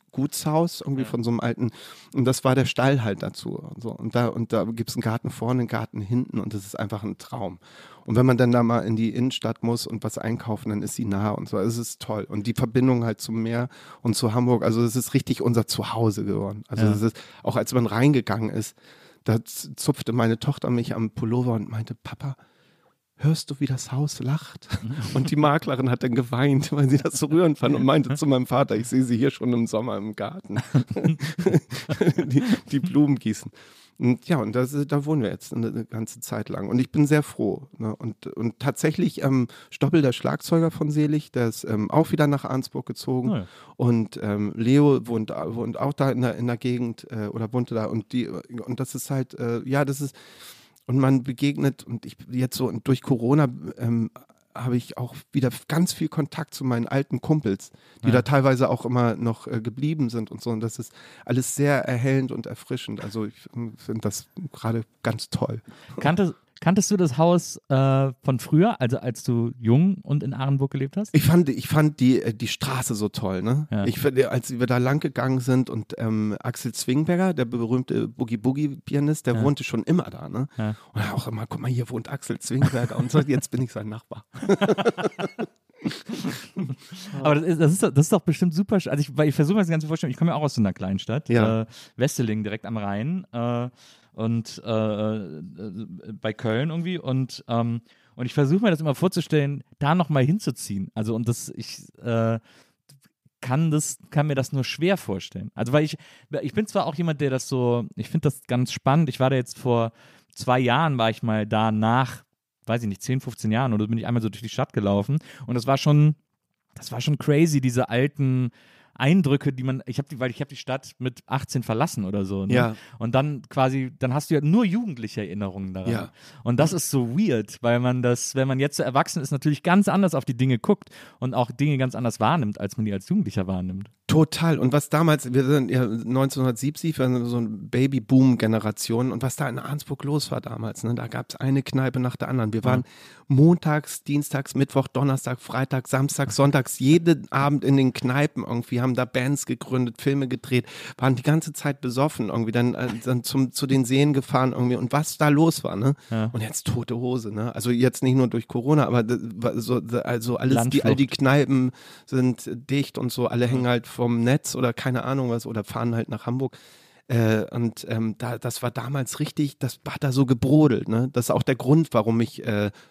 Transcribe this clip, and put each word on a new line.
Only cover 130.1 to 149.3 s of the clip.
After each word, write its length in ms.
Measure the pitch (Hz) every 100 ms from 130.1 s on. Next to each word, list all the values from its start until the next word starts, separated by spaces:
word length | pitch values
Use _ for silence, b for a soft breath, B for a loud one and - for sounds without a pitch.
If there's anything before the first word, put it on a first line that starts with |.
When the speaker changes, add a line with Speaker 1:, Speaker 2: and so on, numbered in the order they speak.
| 139
Speaker 2:
auf 80 |
die 140 | - 120
Dinge 220 | 131 120
guckt 320 | - 202 - B B B
und 140 | 127
auch 180 | 123 120
Dinge 260 | 120 151 135
ganz 160 | 131
anders 280 | 117 120 -
wahrnimmt, 380 | 110 165 104 -
als 180 | 101 -
man 80 | 107
die 80 |
als 160 | 98 -
Jugendlicher 380 | 202 120 101 92
wahrnimmt. 420 | 92 92 92 101 _ -
Speaker 1:
Total. 520 | 156 156 - 165 147
Und 120 | 123
was 180 | 143 -
damals, 440 | 156 165 151 123
wir 100 | 131
sind 280 | 131 147 110
ja 120 | 127 120
neunzehnhundertsiebzig, 1120 | 113 107 131 135 139 127 117 135 - 165 151
wir 60 | 127
sind 180 | 127 120
so 120 | 120
eine 120 | 110
Baby-Boom-Generation. 1600 | 104 107 123 135 135 104 131 131 117 110 110 107 - - 113 127
Und 120 | 92
was 120 | 127 -
da 140 | 139
in 80 | 123
Arnsburg 460 | 113 147 - 139
los 260 | 135 147 -
war 100 | -
damals, 420 | - 113 110 -
ne? 100 | 120
Da 140 | 120 120
gab's 280 | 123 - -
eine 280 | 131 135
Kneipe 360 | - 131 131 131
nach 160 | 123 -
der 120 | -
anderen. 240 | 131 107
Wir 60 | 110
Speaker 2:
Ja. 40 | 127
Speaker 1:
waren 180 | 127 - B B B B
montags, 760 | 135 160 175 156 151 - -
dienstags, 500 | - 143 143 135 135
Mittwoch, 340 | 135 139 135 127
Donnerstag, 540 | 127 139 131 131 123
Freitag, 460 | - 123 135 131 -
Samstag, 440 | 131 139 - 131
sonntags, 460 | 107 143 143 - -
jeden 540 | 131 170 165 143 -
Abend 320 | 131 143 143 139
in 120 | 139
den 160 | 131
Kneipen 500 | - 127 135 151 127 -
irgendwie, 320 | 117 - 120
haben 120 | 127
da 120 | 123 123
Bands 420 | 131 127